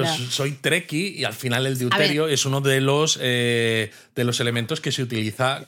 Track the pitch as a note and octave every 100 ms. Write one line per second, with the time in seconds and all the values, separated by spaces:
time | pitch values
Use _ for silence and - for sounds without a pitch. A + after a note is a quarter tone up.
0 | B2 - B2 B2+ C#3 C#3+ C#3 E3 F3 D3
1 | G3 C#3+ A#2+ A2+ B2+ B2 C3 C3 B2 G3+
2 | D3 D3 D#3+ C3+ C3+ C#3 C#3 C3+ C3+ C#3+
3 | D#3 - B2+ B2 A#2+ A#2 A#2 A2+ G#2+ -
4 | - - A#2+ A#2+ A#2+ A#2 A#2 D#3+ D3 C#3
5 | B2 A2+ G#2+ - B2+ C#3